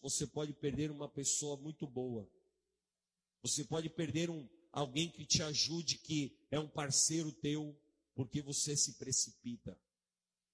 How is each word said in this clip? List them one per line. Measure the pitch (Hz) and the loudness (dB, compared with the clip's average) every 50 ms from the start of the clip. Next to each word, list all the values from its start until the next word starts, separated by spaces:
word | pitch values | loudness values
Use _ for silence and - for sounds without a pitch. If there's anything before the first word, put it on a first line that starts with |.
| - | -4
você | 139 - - 151 | -2 0 0 0
pode | 127 - 147 151 147 143 | -2 -2 -2 -2 -2 -2
perder | - - 143 127 127 151 156 | -2 -2 0 0 2 0 -2
uma | 156 143 147 139 | -2 -4 -8 -8
pessoa | - 139 139 - - - 151 147 143 | -6 -2 0 2 2 2 2 0 -2
muito | 139 139 156 156 - 160 | -4 -6 -8 -8 -6 -8
boa. | 139 120 127 127 127 120 113 98 - _ _ _ _ _ _ _ _ _ _ _ _ _ _ _ _ _ _ _ _ _ _ - | -6 -4 -2 -2 -2 -2 -4 -6 -8 _ _ _ _ _ _ _ _ _ _ _ _ _ _ _ _ _ _ _ _ _ _ -2
Você | 120 - 143 143 | -2 0 0 0
pode | - 160 165 160 160 | 0 -2 -2 -2 -2
perder | - - 165 143 120 156 170 170 | -2 -2 -2 0 0 0 0 0
um, | 170 156 135 107 - - _ _ - | -2 -4 -6 -10 -14 -20 _ _ -2
alguém | 139 147 127 123 151 165 170 | -2 -2 0 0 0 0 0
que | - - 151 | -2 -4 0
te | - - - 160 | 4 4 4 4
ajude, | 151 147 120 - 135 160 170 165 131 - - | 2 2 2 2 2 2 0 0 0 -2 -2
que | - - 156 147 143 120 - - _ _ | -2 0 0 0 0 0 -4 -10 _ _
é | 139 151 | 0 0
um | 156 147 | 0 -2
parceiro | - 160 147 139 131 - - - 156 165 165 156 147 | -2 -4 -2 2 4 6 6 6 4 2 0 -2 -4
teu, | - - 147 147 151 151 151 147 - _ _ _ _ _ _ _ | -2 0 0 0 0 -2 -4 -8 -14 _ _ _ _ _ _ _
porque | - 135 117 - 147 147 | -4 -4 -2 -2 -4 -2
você | 139 139 - - 147 147 | -2 0 0 0 2 2
se | 143 - 147 117 | 2 2 2 0
precipita. | - - 135 131 - - - - - - 120 120 - - - 92 - _ _ _ _ _ _ _ _ _ _ _ _ _ _ | -4 -4 0 2 2 2 0 -2 -8 -8 -8 -8 -8 -8 -12 -12 -14 _ _ _ _ _ _ _ _ _ _ _ _ _ _